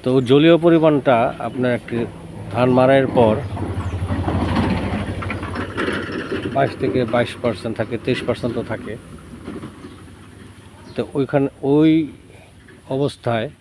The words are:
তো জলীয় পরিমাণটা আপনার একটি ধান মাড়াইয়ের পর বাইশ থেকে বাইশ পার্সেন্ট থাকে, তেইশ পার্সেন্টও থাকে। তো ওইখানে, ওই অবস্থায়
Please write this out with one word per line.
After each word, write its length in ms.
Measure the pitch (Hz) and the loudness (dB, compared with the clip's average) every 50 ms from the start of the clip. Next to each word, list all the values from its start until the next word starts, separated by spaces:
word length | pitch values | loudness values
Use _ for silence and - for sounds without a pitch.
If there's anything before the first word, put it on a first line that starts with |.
তো 180 | - 127 127 135 | 0 4 2 2
জলীয় 360 | 131 113 131 143 151 165 170 160 | 4 6 6 6 8 8 6 6
পরিমাণটা 760 | 160 170 165 165 156 160 151 143 123 143 127 113 120 143 - - | 6 6 6 6 6 6 4 4 4 4 4 4 4 0 -2 -4
আপনার 340 | 120 117 113 123 127 123 120 | -8 -6 -4 -2 0 0 0
একটি 240 | 113 - - 120 117 117 110 - - - - - 104 104 - | -2 -4 -6 -6 -4 -4 -6 -8 -14 -16 -16 -14 -14 -12 -6
ধান 160 | 101 113 123 127 | 0 2 2 4
মাড়াইয়ের 380 | 123 127 127 131 135 139 131 123 - 127 | 4 4 6 6 6 4 4 2 4 4
পর 160 | 120 110 107 110 - 101 - - - - - - - - - - - - - - - - - - - - - - - 92 92 90 95 98 98 101 - - - - - - - - - - - - - - - - - - - - - - - - - - - - - - 117 | 4 4 4 0 -2 -8 -8 -8 -6 -6 -6 -6 -6 -6 -6 -6 -4 -4 -4 -4 -2 -2 -2 -2 -2 -2 -2 -2 0 0 -2 -2 -4 -4 -4 -6 -6 -6 -6 -8 -6 -8 -8 -8 -8 -8 -8 -8 -10 -10 -8 -6 -6 -4 -4 -6 -8 -8 -10 -10 -8 -8 -8 -8 -8 -4 -2
বাইশ 180 | 135 139 123 - - | 0 0 -2 -2 -4
থেকে 240 | 139 131 - 127 123 | -6 -2 -2 -2 -2
বাইশ 280 | 113 117 120 120 - - - | 0 0 -2 -2 -2 -6 -6
পার্সেন্ট 340 | - 120 110 - - 117 107 | -4 -4 -4 -4 -8 -8 -6
থাকে, 220 | - 113 104 117 110 - | -6 -6 -6 -6 -6 -4
তেইশ 160 | 135 123 - - | -4 -4 -2 -2
পার্সেন্টও 360 | - 117 - - 120 113 120 | -4 -4 -4 -4 -6 -6 -6
থাকে। 340 | 107 - - - - 104 107 - - - - - - - - - - - - - - - - - - - - - - - - - - - - - - - - - - - - - - - - | -6 -8 -10 -10 -10 -14 -14 -14 -16 -20 -20 -20 -20 -20 -20 -18 -16 -16 -14 -14 -16 -16 -18 -18 -20 -20 -20 -20 -20 -20 -20 -20 -20 -20 -20 -20 -20 -20 -20 -20 -20 -20 -20 -20 -20 -14 -8
তো 140 | - 113 - - | -8 -8 -6 -4
ওইখানে, 340 | 147 135 - - 143 139 139 - - | -4 -4 0 0 0 0 0 -4 -4
ওই 460 | - 135 143 151 156 160 156 160 156 135 - - - - - - - - - - - - - - _ - | 0 2 4 6 6 6 4 4 2 -2 -8 -18 -20 -20 -20 -20 -20 -20 -20 -20 -20 -20 -20 -20 _ -8
অবস্থায় 640 | 135 135 147 139 - - - 123 117 113 113 147 151 _ | -4 -2 -2 -2 -4 -4 -4 -2 -2 -2 -4 -6 -10 _